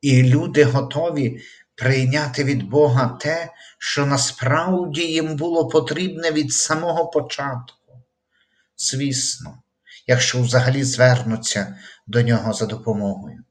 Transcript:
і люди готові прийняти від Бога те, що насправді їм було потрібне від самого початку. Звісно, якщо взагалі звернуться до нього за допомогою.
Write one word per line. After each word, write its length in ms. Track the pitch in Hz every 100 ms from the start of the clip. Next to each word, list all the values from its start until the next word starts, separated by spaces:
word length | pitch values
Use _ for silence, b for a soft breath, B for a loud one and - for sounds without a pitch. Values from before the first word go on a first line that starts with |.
і 220 | 143 127
люди 400 | 127 139 175 143
готові 760 | 135 127 120 143 170 151 123 120 B B B -
прийняти 680 | 127 131 127 143 147 123
від 200 | 135 139
Бога 540 | 98 131 147 127 123 -
те, 320 | 147 165 160 B B B
що 260 | - - 143
насправді 960 | 139 - - 123 151 175 185 175 151
їм 340 | 170 160 156 151
було 320 | 165 165 156
потрібне 640 | 156 135 147 185 160 165
від 220 | 151 135
самого 540 | - - 156 170 165 160
початку. 960 | 151 143 - 139 127 - _ _ 123 _ _ _ _ _ _ _ _
Звісно, 840 | - 131 139 127 - - - - _ _ B B -
якщо 340 | 123 - 123
взагалі 420 | 120 127 123 135
звернуться 960 | 131 - 127 120 107 110 - 104 95 98 B B -
до 140 | 113
нього 320 | 120 117 113
за 120 | 104 107
допомогою. 800 | 104 - 104 101 95 - - -